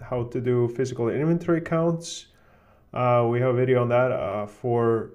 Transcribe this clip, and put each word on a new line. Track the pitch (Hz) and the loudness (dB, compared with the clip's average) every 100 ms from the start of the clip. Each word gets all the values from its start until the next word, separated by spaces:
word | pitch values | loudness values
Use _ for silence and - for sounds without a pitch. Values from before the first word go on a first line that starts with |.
| - | -6
how | 123 117 | -4 -4
to | 131 | -4
do | 123 123 120 | 0 2 0
physical | 117 123 120 117 | -2 -4 -2 -2
inventory | 104 156 170 170 165 | 0 0 0 0 -2
counts. | 165 165 170 165 - - - _ _ _ _ _ _ | 0 0 0 -2 -8 -16 -18 _ _ _ _ _ _
Uh, | - 123 120 117 | -2 2 4 2
we | 120 | 2
have | 127 123 | 2 2
a | |
video | 127 123 | 2 2
on | 117 | 4
that, | 120 127 | 2 2
uh, | 107 82 104 104 | 0 -4 -4 -6
for | - 123 120 117 113 - | -8 -2 2 2 2 -2